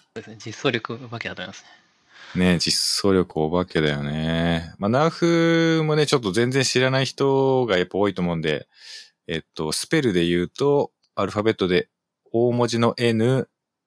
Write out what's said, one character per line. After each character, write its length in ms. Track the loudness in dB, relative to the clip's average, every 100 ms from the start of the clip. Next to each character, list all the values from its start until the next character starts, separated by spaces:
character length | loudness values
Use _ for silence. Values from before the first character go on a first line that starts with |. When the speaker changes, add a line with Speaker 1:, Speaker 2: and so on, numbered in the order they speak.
| _
Speaker 1:
う 0 |
で 80 | -18
す 80 | -18
ね、 60 | -16
実 240 | -16 -4
装 80 | -2
力 240 | -2 -6
お 140 | -12 -12
化 100 | -12
け 100 | -10
だ 60 |
と 80 | -10
思 20 |
い 40 | -12
ま 60 |
す 100 | -14
ね。 40 | -20 -20 _ _ _ -20 -8
Speaker 2:
ね、 260 | 0 2 2
実 400 | 0 -2 -2 0
装 120 | 2
力 280 | 2 2 -2
お 100 | 0
化 140 | 0
け 160 | 0 0
だ 100 | 0
よ 120 | 0
ね。 680 | -4 -4 -2 0 0 -2 -4 -6
ま 80 | -2
あ、 20 |
ナ 180 | 2 0
ー 20 |
フ 720 | 0 0 2 2 2 2 0
も 120 | 0 0
ね、 100 | 2
ち 80 |
ょ 40 | 0
っ 20 |
と 100 | 0
全 200 | 0 0
然 120 | 0
知 160 | 0 2
ら 120 | 2
な 100 | 2
い 40 |
人 640 | -2 -2 0 2 2 2 2
が 100 | 2
や 80 |
っ 20 | 0
ぱ 120 | 0
多 100 | 0
い 60 |
と 80 | 0
思 120 | -2
う 20 | -2
ん 40 |
で、 280 | -2 -2 -6 _ -20 -20 -20 _ -8
え 120 | -8
っ 40 | -8
と、 180 | -8 -6
ス 160 | -6 -2
ペ 140 | 0
ル 100 | 2
で 140 | 2 2
言 160 | 0
う 60 | -2
と、 440 | -2 0 2 0 _ _ -6
ア 80 | -4
ル 60 |
フ 80 | 0
ァ 20 |
ベ 100 | -2
ッ 20 |
ト 120 | 0 2
で 220 | 0 0 _ _ _ _
大 200 | 0 2
文 160 | 2 0
字 100 | 2
の 160 | 0 2
N、 500 | 0 2 2 0 -2 _ _ _